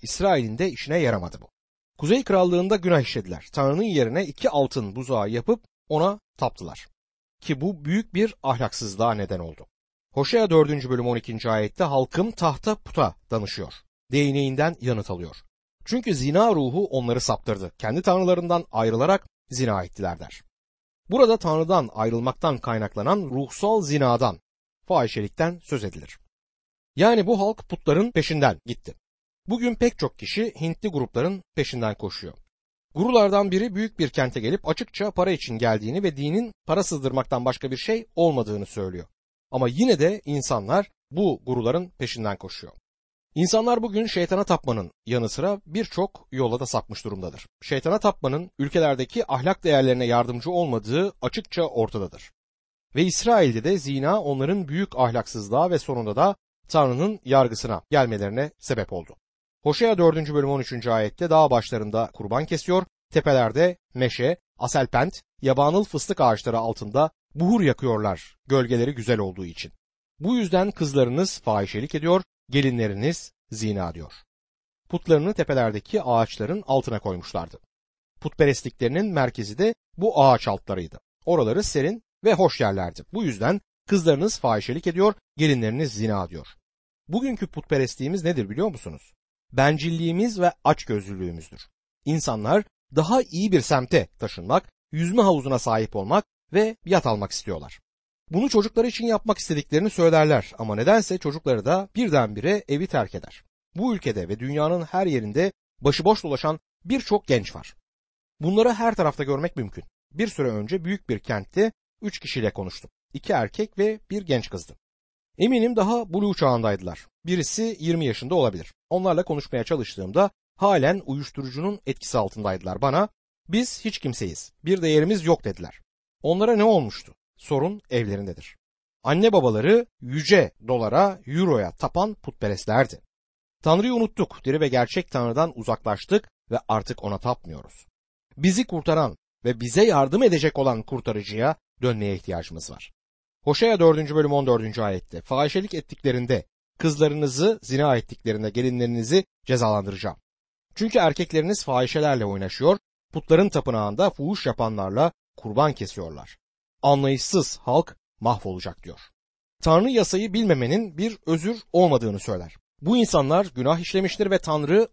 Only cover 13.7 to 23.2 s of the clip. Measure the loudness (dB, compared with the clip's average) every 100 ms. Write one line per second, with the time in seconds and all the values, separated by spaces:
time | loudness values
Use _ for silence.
13.7 | -14 _ _ _ 0 2 0 -2 0 -2
14.7 | -2 -4 -4 -4 -8 -10 -16 -20 _ _
15.7 | _ -6 -4 -2 -2 2 4 4 2 0
16.7 | -2 -2 -2 -2 -2 -2 -2 -4 -4 -6
17.7 | -8 -6 -2 2 2 4 2 2 -2 -2
18.7 | -2 0 2 2 0 -2 _ -12 -4 -2
19.7 | -2 -6 -6 -6 -6 -14 -20 _ _ _
20.7 | _ _ _ -2 4 6 6 2 0 2
21.7 | 2 0 -2 -2 0 -2 -2 -2 -2 -4
22.7 | -4 -4 -4 -2 -2